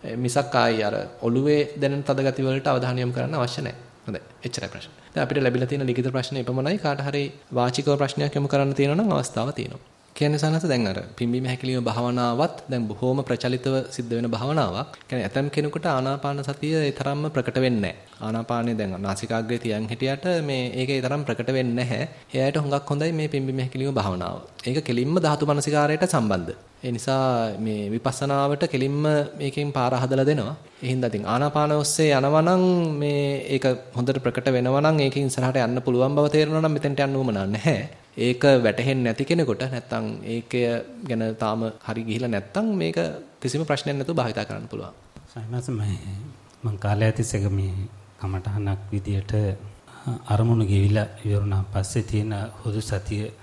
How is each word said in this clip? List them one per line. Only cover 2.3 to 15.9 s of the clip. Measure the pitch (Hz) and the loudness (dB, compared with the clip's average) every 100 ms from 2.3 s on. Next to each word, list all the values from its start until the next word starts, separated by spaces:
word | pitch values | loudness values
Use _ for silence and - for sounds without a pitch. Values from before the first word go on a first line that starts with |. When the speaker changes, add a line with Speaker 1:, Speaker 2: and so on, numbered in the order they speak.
| 127 135 | 0 0
Speaker 1:
වලට | 135 135 | 0 2
අවධානය | 127 127 127 | 0 0 0
යොමු | 123 123 | -2 -2
කරන්න | 127 | -2
අවශ්‍ය | 151 123 - | -2 -2 -2
නැහැ. | - - - - | -8 -10 -18 -16
හොඳයි. | - 101 - - | -8 -8 -10 -12
එච්චරයි | 127 - 95 | -8 -6 -8
ප්‍රශ්න. | - - - - | -12 -16 -20 -8
දැන් | 160 | -4
අපිට | 131 143 | 0 2
ලැබිලා | 131 123 127 | 2 2 -2
තියෙන | 139 131 | -2 0
ලිඛිත | 123 127 | 0 0
ප්‍රශ්න | 131 127 139 | -2 -4 -4
එපමණයි. | 123 131 135 202 | -4 -2 0 0
කාට | 160 139 | -2 -2
හරි | 139 143 139 - - | -2 -2 -4 -8 -6
වාචිකව | 127 123 123 143 143 | 0 0 2 2 2
ප්‍රශ්නයක් | 139 - 143 | 2 0 0
යොමු | 143 139 | 0 2
කරන්න | 139 139 | 2 2
තියෙනවා | 139 139 156 | 2 2 4
නම් | 220 | 2
අවස්ථාව | 147 131 - 120 | 2 0 -2 -4
තියෙනවා. | - 113 131 - - _ - | -4 -8 -10 -18 -20 _ 0
කියන්නේ | 147 147 | 2 4
සනස | 156 160 | 2 2
දැන් | 170 127 107 | 2 2 2
අර | 92 90 | -2 -8
පිම්බීම | - 120 123 127 | -4 0 0 -2
හැකිලිම | 127 127 127 | -4 -2 0
භාවනාවත් | 120 110 123 123 123 117 170 - | 0 0 0 2 0 2 0 -2
දැන් | - 127 110 | -4 -2 -2
බොහෝම | 101 127 135 | -2 0 0
ප්‍රචලිතව | 127 120 127 127 135 135 127 | 0 -2 0 -2 0 -2 -2
සිද්ධ | - 117 | -8 -4
වෙන | 117 120 | -2 -2
භාවනාවක්. | 113 127 156 113 92 147 - | -2 0 2 0 -2 -8 -12
කියන්නේ | - 131 98 | -6 -4 -2
ඇතම් | 135 143 | -2 -2
කෙනෙකුට | 147 147 165 | 0 -2 -2
ආනාපාන | 175 | 0